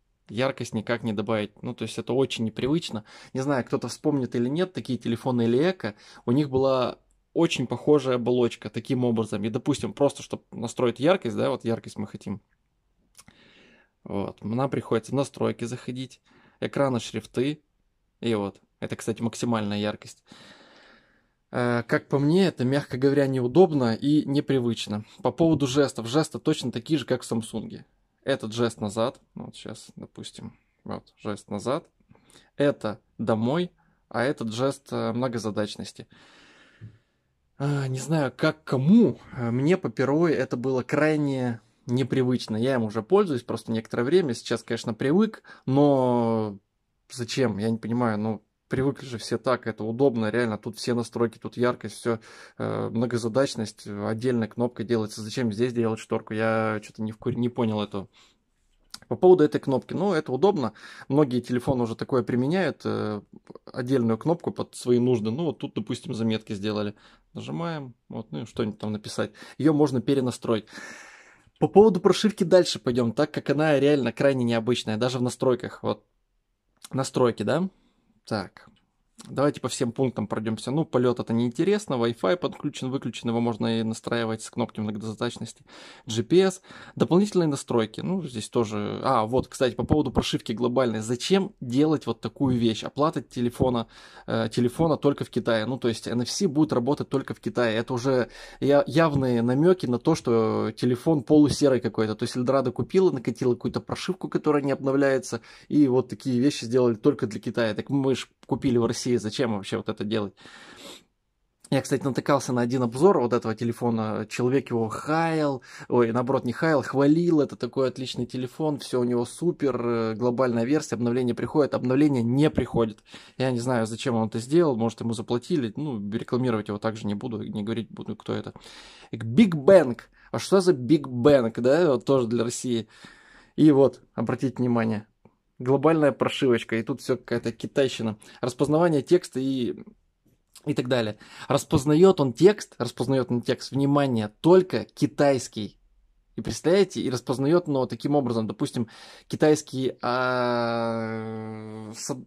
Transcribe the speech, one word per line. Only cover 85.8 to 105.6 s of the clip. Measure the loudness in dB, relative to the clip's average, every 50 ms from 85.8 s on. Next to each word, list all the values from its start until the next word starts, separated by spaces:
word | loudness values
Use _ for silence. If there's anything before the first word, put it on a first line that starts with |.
| -20 -20 -20 -20 _
G | -6 -4 -4 0
P | 4 4 4
S. | 4 4 0 -4 -10 -20 -20 -20 -20 -16 -2
Дополнительные | -2 0 4 4 4 4 4 2 2 2
настройки. | 2 0 -2 -4 -2 0 0 0 0 -4 -6
Ну, | -6 -4 -4 -4 -6
здесь | -6 -8 -8 -10 -2
тоже... | -2 0 0 0 -2 -4 -4 -4 -4 -4 0
А, | 0 2 2 2
вот, | 2 0 0 -2
кстати, | -2 -2 -2 -2 0 0
по | -2 0
поводу | 2 2 2 2 2
прошивки | 0 -2 -2 0 -4 -4 -4 -6 -4
глобальной. | -2 -2 0 2 2 2 2 0 -2
Зачем | -4 -4 -4 -4 0 0 2 2 2 -2 -6 _
делать | -8 -2 2 2 4 4 2 0 0
вот | -4 -6 -4 -6
такую | -8 -4 -2 0 0 2
вещь? | 2 2 2 0 0 -4
Оплата | -8 -4 -2 0 0 0 -4
телефона, | -8 -8 -6 -4 -4 -4 0 2 2 2 2 0 -4 -6 -12 -20 -20 -20 -20 -18 -8
э, | -4 -2 -2 -2 -2
телефона | 0 0 0 0 0 0 2 2 2
только | 2 2 0 0 0 -4
в | -4
Китае. | -4 -2 0 0 0 0 0
Ну, | -2 -4
то | -2 0 -2
есть | -2 -2 -4 -4
N | -4 -4 -2
F | -4
C | -2 -2 -2
будет | 0 2 2 2 2 2
работать | 0 0 0 -2 -2 -2 -4
только | -4 -4 -4 -4 -8
в | -8
Китае. | -8 -6 -2 0 0 2 0
Это | 0 -2 -2 -4
уже | -2 0 2 2 2 2 0 -4 -12 -20 -20 -10 -4
я-, | 2 4 4 4 4
явные | 4 2 2 2 4 2 0 0 2 2 2 2
намёки | 2 2 4 4 4 4 2 2
на | -2 -2 0
то, | 2 0 0
что | 0 2 2 2 2 2 2 0 0 -2 -2 -4
телефон | -2 0 0 0 0 2 2 2 2 2
полусерый | 4 6 6 6 6 4 2 4 4 4 2
какой-то. | 0 -2 -2 0 -2 -2 -2
То | -4 -4
есть | -4 -4 -2
Эльдорадо | 0 2 2 2 2 0 -2
купила, | -4 -6 0 2 4 4 4
накатила | 2 0 -2 -4 -4 0 0 0 0
какую-то | 0 -2 -4 -4 -4 -6
прошивку, | -6 -8 -6 -6 -6 -6 -6 -6 -4
которая | -4 -2 0 2 2 2 2
не | 0 -2
обновляется. | 0 0 0 2 4 4 4 2 2 0 -4 -8 -8 -10 -14 -20 -20